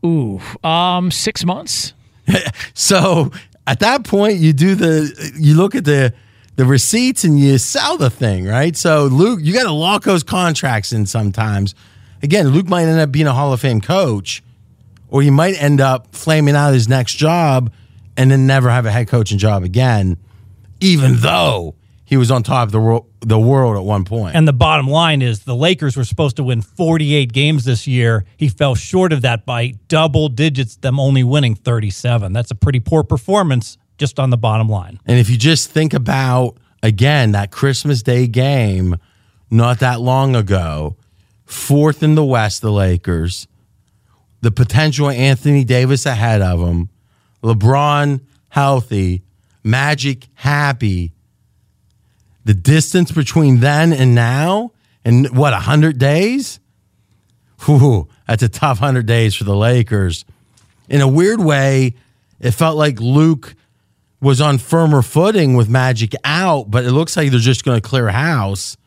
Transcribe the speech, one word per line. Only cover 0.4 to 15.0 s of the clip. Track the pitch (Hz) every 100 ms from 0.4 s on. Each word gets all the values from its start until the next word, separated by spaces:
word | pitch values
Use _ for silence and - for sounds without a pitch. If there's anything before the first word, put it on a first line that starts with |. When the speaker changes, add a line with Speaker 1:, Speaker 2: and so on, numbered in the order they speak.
| - - 165
Speaker 1:
um, | 165 180 180 180
six | - - - 175
months. | 185 - - - _ _ _ -
Speaker 2:
<laughs> | 131 151 - -
So | - - 190 190 170 139 - - _ -
at | 135
that | 208 269
point, | 220 196 208 196
you | 160
do | 143 180 196
the, | 165 156 151 - 151 143
you | 147 156
look | 196 -
at | 147
the, | 143 131 - _ _ _ -
the | 127
receipts | 135 - 220 254 -
and | 175 147
you | 139 135
sell | - 277 277 330
the | 131
thing, | - 120 92 92
right? | 117 156 156
So | 175 156 139
Luke, | 131 202 220
you | 151
gotta | 214 233
lock | 151 170 202
those | 220 185
contracts | - 202 180 151 147 113 95
in | 113 101
sometimes. | 117 104 95 110 101 98 - - - - -
Again, | 143 202 147
Luke | 143 185
might | 180
end | 165 160
up | 151
being | 139 151
a |
Hall | 127 143
of | 123
Fame | 135 110
coach, | - 185 165 104 95 - _ _ _ _ _ -